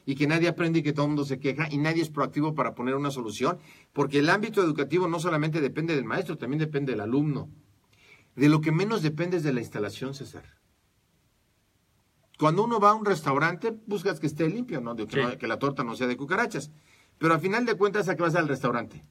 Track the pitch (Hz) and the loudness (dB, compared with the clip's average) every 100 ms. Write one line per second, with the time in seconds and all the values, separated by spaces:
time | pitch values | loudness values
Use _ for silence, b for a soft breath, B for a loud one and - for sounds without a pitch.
0 | - 139 147 165 170 170 165 165 147 143 | -4 0 2 4 2 2 0 2 0 0
1 | 147 147 139 131 139 131 156 143 156 165 | 0 0 -2 -2 -2 -2 -2 0 0 0
2 | 156 147 127 151 156 147 120 113 123 135 | -2 -2 -2 0 -2 0 -4 -2 -2 -2
3 | 147 127 113 107 135 180 B B B - | -2 -4 -6 -2 -2 -2 B B B -2
4 | 143 143 151 202 175 202 175 151 139 175 | 0 2 4 2 2 2 2 2 0 0
5 | 180 170 175 156 156 160 131 151 160 147 | 0 0 0 0 0 0 -2 -2 -2 0
6 | 110 143 185 156 123 151 156 143 135 110 | 0 -4 -4 -6 -4 -2 -2 -2 -2 -4
7 | 104 135 151 123 98 - _ _ _ b | 0 0 2 -2 -6 -16 _ _ _ b
8 | b b b - 147 156 156 160 208 226 | b b b 4 6 6 4 2 2 0
9 | 156 151 180 180 151 123 110 113 104 - | 0 0 0 0 0 -2 -2 -6 -6 -6
10 | 131 139 117 - - _ _ _ _ _ | -8 -10 -14 -16 -20 _ _ _ _ _
11 | _ _ _ _ _ _ _ _ _ _ | _ _ _ _ _ _ _ _ _ _
12 | _ _ _ - 196 180 226 226 202 214 | _ _ _ 0 2 2 2 4 4 4
13 | 208 170 151 139 160 175 226 220 - 202 | 2 0 0 2 2 0 -4 -6 -6 -4
14 | 196 156 151 151 160 214 247 147 117 113 | -2 -2 -2 0 0 -2 -4 -6 -6 -6
15 | 107 135 123 123 113 110 139 143 120 113 | -4 -2 -2 -2 -4 -2 -2 -2 -4 -2
16 | 123 123 143 190 233 170 - b b b | -2 -2 -2 -2 -2 -4 -10 b b b
17 | b b 160 160 185 220 240 180 208 208 | b b 2 2 2 0 0 2 2 2
18 | 185 180 170 170 151 131 123 120 113 - | 0 0 2 2 0 0 -2 -2 -6 -14
19 | - | -20